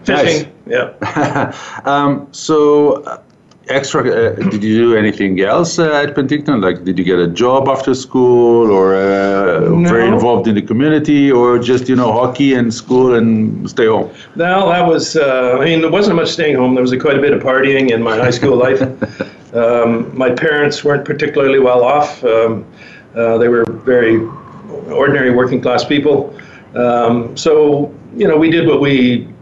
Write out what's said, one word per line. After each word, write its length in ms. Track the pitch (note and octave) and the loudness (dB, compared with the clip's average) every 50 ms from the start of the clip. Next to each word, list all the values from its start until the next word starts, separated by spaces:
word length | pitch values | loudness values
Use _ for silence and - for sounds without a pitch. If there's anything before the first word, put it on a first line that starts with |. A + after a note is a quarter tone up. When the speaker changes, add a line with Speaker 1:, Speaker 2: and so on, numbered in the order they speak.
| - | -4
Speaker 1:
Fishing, 480 | - - - - F3 D#3+ D3+ - - - - - | -4 -2 0 0 0 0 -2 -4 -10 -18 -20 -8
Speaker 2:
Nice. 260 | A2 A#2 B2 A#2+ - - - | -4 -4 -4 -4 -6 -8 -10
Speaker 1:
yeah. 520 | - - - D3+ C#3+ B2+ A#2+ C#3 B2+ C3 - - - - - - | -10 -8 -4 -4 -4 -2 -2 -4 -6 -6 -8 -14 -18 -16 -18 -10
Speaker 2:
<laughs> 40 | - | -4
Um, 420 | C#3 C#3 C#3+ C#3+ C#3+ C#3+ - - - | -2 -2 0 0 0 -2 -4 -8 -14
so, 680 | - - - - D#3+ D3+ D3+ D3 D3 D3 D3 C#3+ - - - | -16 -12 -4 0 2 2 4 4 4 4 4 2 0 -2 -6
uh, 140 | - A#1+ - _ _ _ _ _ _ - _ _ - | -12 -14 -14 _ _ _ _ _ _ -20 _ _ -4
extra, 320 | B2+ C#3 C3+ - - - | -4 -4 -4 -2 -4 -2
uh, 320 | A#2+ B2 F2 A2+ A#2 G#2+ F#2+ G2 - - | -2 0 0 0 0 -2 -2 -2 -4 -4
did 120 | G#2 G#2+ G#2 | -2 -2 -2
you 120 | A2 A2 A2+ A#2 A#2 | 0 2 4 4 4
do 60 | A2+ | 4
anything 440 | A2 G#2+ G#2+ G2+ - G2+ F#2 F#2 F2+ | 2 2 0 -2 -2 -2 -2 0 0
else, 380 | F#2+ G2+ A#2+ D#3+ F3 E3+ - - | 0 0 0 0 0 -2 0 0
uh, 240 | E3+ D#3 D3+ C#3+ | 0 0 0 -2
at 120 | D3 C#3+ D3 | -2 -2 -2
Penticton? 460 | D3+ C3+ B2+ D3 D3 D3 - C#3 A2+ | -4 -2 -2 -4 -4 -2 -2 -2 0
Like, 220 | F#2+ - E2+ - - | 0 -2 -2 -2 -6
did 140 | F#2+ F2+ F2 | -4 -4 -2
you 60 | F2+ | 0
get 140 | F2+ F#2 F2 | 0 2 2
a 100 | E2+ E2+ | 0 0
job 400 | E2+ F2+ A#2+ B2 C3 C3 B2+ C#3 | 0 0 0 2 2 2 0 0
after 260 | C3+ C3 - C3+ B2+ | -4 -2 -2 -2 -4
school, 760 | B2+ - - - B2+ B2 B2 B2 A#2+ A#2+ A#2+ A#2 A#2 A#2 A2 | -4 -6 -4 -2 0 2 4 4 4 4 4 4 4 4 4
or, 240 | G2+ F#2+ F#2+ F#2+ F#2+ | 4 4 4 2 2
uh, 680 | F#2+ G2 G2 G2 G2 G2 G2+ G2 G2 G2 F#2 E2+ D#2+ E2+ E2 E2 E2+ F2 F2 | 2 0 0 0 0 0 0 0 0 0 0 0 0 0 0 2 2 2 2
very 200 | A2+ A#2 A#2 A#2 | 2 2 2 2
Speaker 1:
No. 60 | A2 | 2
Speaker 2:
involved 320 | A#2 G#2 A#2+ A#2+ G2+ F#2+ A2+ | 2 2 0 0 0 0 0
in 60 | G#2 | -2
the 60 | G#2 | -2
community, 680 | - - A2 A#2 C#3+ D#3 D#3 D3+ D3 D3 D3 C#3+ C#3+ C#3 | -2 -2 -2 0 2 2 2 0 2 2 2 2 4 4
or 280 | C3 A#2+ A#2+ A#2+ A#2+ A#2 | 4 4 4 4 2 2
just, 300 | - B2 B2+ B2 B2+ C3 | 2 0 0 0 0 0
you 80 | C3 | 0
know, 160 | B2+ B2 A2+ | 0 0 0
hockey 420 | G#2+ A#2 B2+ B2+ B2 - C#3+ C#3 C3 | 0 0 -2 -2 -2 0 0 0 2
and 180 | B2 B2 A2+ A2+ | 0 0 -2 -4
school 400 | - - - B2+ B2+ B2+ B2+ B2 | -8 -4 -2 0 2 4 4 2
and 540 | A#2 A2+ A2+ A2+ A2 A2 A2 G#2+ - - - | 2 2 2 2 0 0 -2 -4 -6 -10 -8
stay 160 | - - A2+ | -2 0 0
home? 240 | A2 A2 G2 G#2 - - - - - - | 2 2 0 -4 -8 -12 -20 -20 -16 -6
Speaker 1:
No, 320 | - E3+ F3+ F#3 G3 F#3+ F3 | -4 -2 0 0 0 2 0
that 180 | E3+ F3+ F3 | 0 0 2
was, 300 | E3+ E3 D#3+ D#3+ - - | 0 0 0 -2 -2 -2
uh, 420 | D#3+ D3 C3+ C3 C3 B2+ B2 B2+ C3+ | 0 0 2 0 0 0 0 0 0
I 40 | C#3 | 0
mean, 160 | E3 E3 D#3+ | 0 0 0
there 100 | D#3+ D#3+ | 0 0
wasn't 260 | D#3 G3+ G#3 G#3+ E3+ | 0 0 0 2 0
much 140 | E3 D#3+ - | 0 -2 -2
staying 260 | - - D#3+ D3+ C#3 | -2 -2 -2 0 0
home. 180 | B2+ B2+ B2+ B2+ | 0 0 0 0
There 80 | B2+ | 0
was 100 | B2+ B2+ | 0 0
a, 60 | B2+ B2+ | -2 -2
quite 180 | D3 D#3 C#3 | 0 0 0
a 40 | C3+ | 2
bit 120 | C#3+ D3 | 2 0
of 100 | D3 - | 0 0
partying 480 | C3+ C3+ C3 C3+ C3+ C3+ C#3 C3+ C3+ B2+ | 0 0 0 0 0 0 0 0 0 0
in 120 | A2+ A2+ | 0 0
my 140 | A#2 A#2 A2 A2 | 0 -2 -2 0
high 120 | B2 B2 A#2+ - | 0 0 -2 0
school 180 | D3 C#3 B2 | 0 0 2
life. 260 | A#2+ B2+ C3 C#3 C3+ | 2 2 2 0 0
Speaker 2:
<laughs> 100 | C3 B2+ - - A2 - - - - - - - - - - | -2 -4 -4 -8 -10 -10 -8 -12 -12 -12 -12 -20 -20 -8 -4
Speaker 1:
Um, 560 | A#2 A#2 A#2 A#2+ A#2+ A#2 A#2 A#2 A2+ A#2+ - - | 0 0 2 2 2 0 0 0 -2 -4 -8 -6
my 140 | B2+ C3 - | -2 -2 -2
parents 520 | E3 - D#3+ D#3+ D3 D3 D3 C#3+ C#3+ - | -2 -2 -2 -2 0 0 0 -2 -2 -2
weren't 220 | - D3 C#3+ C#3 - | -2 -2 -2 0 -2
particularly 540 | - D3 C#3+ D3+ D3 C#3+ D3 C#3 C3+ C3+ C3+ | -6 -4 -4 -4 -2 0 0 0 2 2 2
well 260 | C3 B2 B2 B2 A#2+ | 2 4 2 2 2
off. 400 | B2 C3+ - D3 C#3+ - - C3 | 2 2 0 0 -2 -6 -4 -2
Um, 400 | A#2+ A2 A2+ A#2 A2+ A2+ G2+ - - - - - - - - - - - | 0 2 2 2 0 -2 -6 -10 -14 -20 -20 -20 -20 -20 -20 -20 -12 -4
uh, 220 | A#2 A#2 A2+ A2+ | -2 0 0 2
they 120 | A2+ A#2 A#2+ | 2 2 2
were 180 | A#2+ A#2 A2+ A2+ A2+ A2 - | 2 2 0 -2 -4 -6 -2
very 320 | C3 B2 B2 A#2 A2+ A2+ A2+ A2 - - - - - - - - - - - - - | 0 2 2 2 2 2 0 -2 -6 -12 -16 -20 -20 -20 -20 -18 -16 -14 -14 -12 -6
ordinary 400 | - B2+ C#3 C#3+ D3+ C#3 B2+ B2+ | -4 -2 0 0 0 0 0 0
working 300 | A#2+ B2 B2+ B2+ C3 A#2+ | 2 0 0 0 -2 -2
class 240 | - C3+ A#2+ A#2 - | -2 -2 -2 -2 -2
people. 480 | - D3 C#3+ C#3 D3+ C#3 - - - - - - - - - - - - | -2 -4 0 0 0 0 0 -2 -6 -12 -18 -20 -20 -20 -20 -20 -12 -4
Um, 640 | A#2 B2 A#2+ A#2+ A#2+ A#2 A#2 A#2+ A#2+ A#2 A2+ - | -2 0 0 0 0 0 0 0 -2 -4 -6 -10
so, 560 | - - E3 D3+ D#3 D3+ D3 C#3+ C#3+ C#3+ - - - - - - | -4 0 2 4 4 4 4 2 0 -2 -6 -8 -20 -20 -16 -6
you 100 | - G#3 | -2 0
know, 120 | F3 D#3 D3+ | 2 2 2
we 100 | E3 D#3+ | 2 2
did 160 | E3 F#3 F3+ | 2 2 2
what 140 | D#3+ C#3 B2+ | 2 2 2
we 440 | C#3+ C#3 C#3 B2+ B2+ B2 A#2+ A2 - - - - | 2 2 2 2 2 2 0 -2 -6 -10 -20 -20